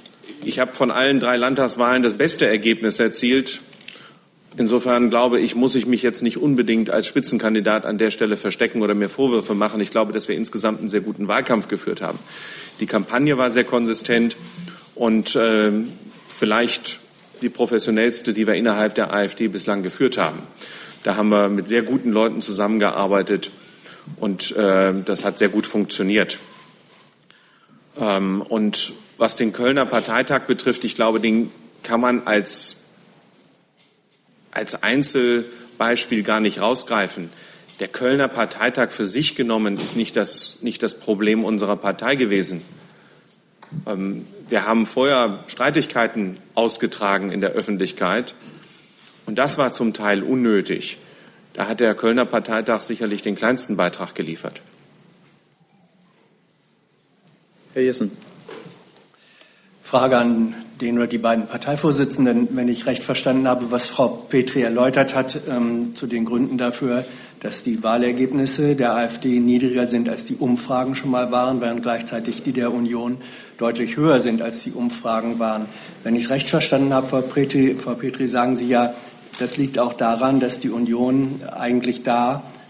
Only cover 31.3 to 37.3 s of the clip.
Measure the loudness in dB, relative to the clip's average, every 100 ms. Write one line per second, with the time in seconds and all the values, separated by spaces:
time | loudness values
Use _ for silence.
31.3 | 2 0 -6 -20 -16 -2 0 2 2 2
32.3 | 2 2 0 -2 -6 -18 _ -20 _ _
33.3 | _ _ _ _ _ _ _ _ _ _
34.3 | _ _ -6 -6 -2 0 2 2 2 2
35.3 | 2 -2 -12 -14 -2 0 0 0 -2 0
36.3 | 2 0 0 0 0 -2 -2 -2 -4 -12